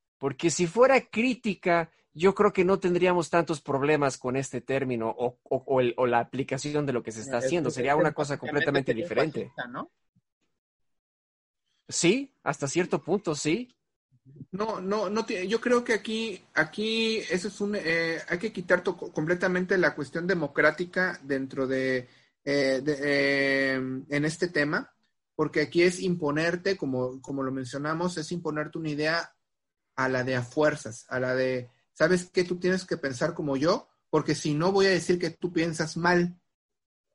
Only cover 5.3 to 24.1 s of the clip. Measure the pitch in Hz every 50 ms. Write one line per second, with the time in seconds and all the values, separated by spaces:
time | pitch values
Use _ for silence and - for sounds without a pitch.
5.3 | - _ - - - - - - 139 127 127 120 120 - 127 123 120 117 117 -
6.3 | - 127 135 - 135 135 - 147 147 151 147 139 127 120 110 113 110 110 107 139
7.3 | 131 120 127 131 151 175 151 127 120 127 123 135 143 156 160 151 - - 147 139
8.3 | 143 - - 123 151 143 160 156 139 143 131 - 113 110 110 - 107 117 139 160
9.3 | 139 - 98 - - - 127 120 123 151 262 - _ _ _ _ _ _ _ _
10.3 | _ _ _ _ _ _ _ _ _ _ _ _ _ _ _ _ _ _ _ _
11.3 | _ _ _ _ _ _ _ _ _ _ _ - 135 - - 170 208 269 277 -
12.3 | _ _ - - 143 - - 135 - 165 180 - - 160 - - 180 202 - 165
13.3 | 151 143 - 151 160 226 247 - _ _ _ _ _ _ _ _ _ _ _ 131
14.3 | 135 147 - - - 190 214 226 208 175 185 190 208 220 208 185 208 226 220 220
15.3 | 240 180 185 190 220 226 - 240 247 240 240 - 226 214 - - 220 220 226 226
16.3 | 214 240 - _ - 156 156 160 - - 214 220 220 226 226 220 220 214 - -
17.3 | 160 185 180 208 - - 208 202 208 202 - 160 165 165 165 165 165 156 - -
18.3 | 175 175 196 220 - - 180 - 185 175 - 202 175 - - - - - 156 156
19.3 | 180 175 196 185 180 180 185 180 196 185 170 147 - - 143 127 - 170 170 175
20.3 | 196 175 151 139 - - 151 151 156 - 175 175 - 190 185 180 - - - 135
21.3 | 143 135 135 131 135 135 135 127 131 131 131 131 131 127 123 - _ _ _ _
22.3 | _ _ _ 143 139 143 139 135 135 127 135 151 147 135 143 147 143 139 139 139
23.3 | 139 139 139 139 135 135 135 135 135 131 131 131 127 131 135 -